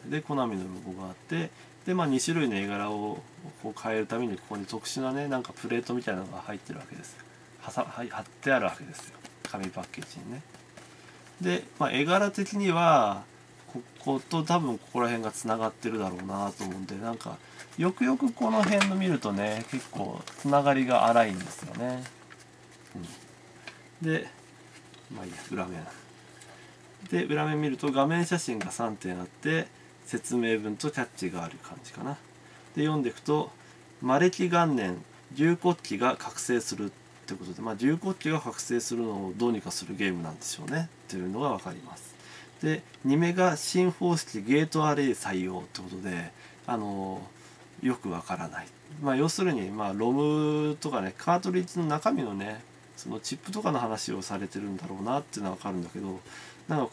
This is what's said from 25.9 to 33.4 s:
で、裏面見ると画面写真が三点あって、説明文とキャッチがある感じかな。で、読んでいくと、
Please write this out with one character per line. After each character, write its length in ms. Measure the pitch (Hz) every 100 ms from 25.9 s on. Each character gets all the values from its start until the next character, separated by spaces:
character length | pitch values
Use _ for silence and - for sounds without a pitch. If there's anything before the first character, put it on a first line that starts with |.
| - - - - - - - - - - - 95
で、 140 | 175
裏 220 | - 151 151
面 160 | 151
見 80 | 147
る 80 | 127
と 120 | 147
画 160 | 135 143
面 200 | 170 175
写 120 | 160
真 200 | - 110
が 120 | 92
三 240 | - 113
点 240 | 101 92 90
あ 60 |
っ 20 | 90
て、 420 | - 151 160 - - - -
説 320 | - 117 - 123
明 220 | 117 110
文 180 | 107 104
と 140 | 151
キ 100 | -
ャ 40 |
ッ 40 | - -
チ 140 | 92
が 140 | 90
あ 40 | 82
る 80 | -
感 180 | - -
じ 100 | -
か 100 | -
な。 160 | 139 143 - - - - - 156
で、 60 |
読 140 | 156 151
ん 40 |
で 60 | 120
い 40 |
く 100 | -
と、 280 | - 151